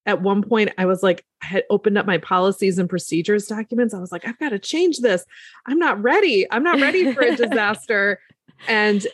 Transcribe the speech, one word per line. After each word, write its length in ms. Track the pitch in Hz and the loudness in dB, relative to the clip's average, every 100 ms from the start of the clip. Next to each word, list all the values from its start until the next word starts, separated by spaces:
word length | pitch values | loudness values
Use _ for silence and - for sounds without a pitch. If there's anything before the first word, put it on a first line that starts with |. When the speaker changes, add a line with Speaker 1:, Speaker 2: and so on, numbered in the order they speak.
| - | -4
Speaker 1:
at 160 | 185 | 0
one 200 | 190 202 | 0 0
point 300 | 202 226 208 - | 0 0 0 0
I 100 | 185 | 0
was 160 | 185 | 2
like, 220 | 196 175 - - | 2 0 -4 -18
I 40 | - | -6
had 180 | 185 - | -4 0
opened 260 | 208 214 202 | 0 2 0
up 100 | 196 | 2
my 120 | 175 | 0
policies 600 | - 185 190 196 196 180 | 0 0 2 0 0 0
and 100 | 180 | -2
procedures 580 | 175 - 160 170 208 202 | -4 -4 -4 0 -2 -2
documents. 480 | 214 220 233 240 | -8 -6 -2 -2
I 40 | 202 | -2
was 140 | 180 | -10
like, 140 | 175 214 | -10 -10
"I've 120 | 233 | -8
gotta 200 | 302 202 | -6 -6
change 400 | - 311 359 294 | -6 0 0 2
this. 260 | 240 180 - - - - - | 0 0 -2 -20 -20 -16 -4
I'm 120 | 294 | 0
not 240 | 349 208 | 0 0
ready. 440 | 226 339 392 208 185 | 2 2 4 2 0
I'm 120 | 233 | 0
not 180 | 320 311 | 0 2
ready 320 | 277 370 339 | 2 2 0
for 80 | 254 | 2
a 140 | 240 294 | 2 2
Speaker 2:
<laughs> 0 | |
Speaker 1:
disaster." 840 | 233 220 208 208 - 214 196 190 _ _ _ _ - | 0 0 0 -2 -2 0 0 -2 _ _ _ _ -2
And 380 | 226 214 208 202 | 2 2 2 -2